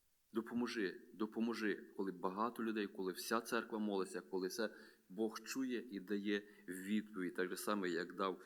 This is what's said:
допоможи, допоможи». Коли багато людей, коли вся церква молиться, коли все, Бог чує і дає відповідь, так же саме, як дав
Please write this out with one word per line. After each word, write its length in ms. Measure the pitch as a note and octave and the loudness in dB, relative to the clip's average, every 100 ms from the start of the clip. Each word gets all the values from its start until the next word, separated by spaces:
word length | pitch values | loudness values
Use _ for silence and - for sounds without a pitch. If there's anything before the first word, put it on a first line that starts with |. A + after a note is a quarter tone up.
| _ _ _ | _ _ _
допоможи, 680 | A2+ A2 A#2+ A#2+ A#2 F#2 - - | -4 0 0 0 2 0 -2 -10
допоможи». 800 | F2+ G#2+ A2+ A#2 A2 G#2+ - - - | -4 -2 0 0 2 2 0 -4 -4
Коли 140 | F#2+ | -2
багато 520 | F2 F#2+ F#2+ A2+ A#2 | 0 -2 2 2 2
людей, 240 | A2+ A2 G2+ | 0 2 0
коли 240 | - F#2 | -2 -2
вся 280 | F2 - A#2 | -2 0 0
церква 380 | A#2 A#2 A2 A2 | 2 0 0 0
молиться, 420 | G#2+ G2 F#2 F2+ | 2 2 2 -4
коли 260 | - F#2+ F#2 | -4 0 0
все, 220 | G#2 G#2+ - - - - | 0 -2 -4 -18 -20 -8
Бог 280 | F#2+ A2 G#2+ | -2 0 -2
чує 480 | - C3+ C3 A#2 F2+ | -4 -2 0 -2 -2
і 80 | G2 | -6
дає 440 | F#2+ G#2 G#2 G2+ - - - | 0 0 2 2 0 -12 -10
відповідь, 680 | F#2 F#2+ G#2+ G#2 G2+ F2+ | -6 2 2 2 -2 0
так 140 | F#2 F#2 | 2 0
же 80 | - | 0
саме, 320 | - G#2 F2+ | 0 2 2
як 260 | E2 F2+ | 2 0
дав 260 | F2+ G2 F2+ | 0 0 0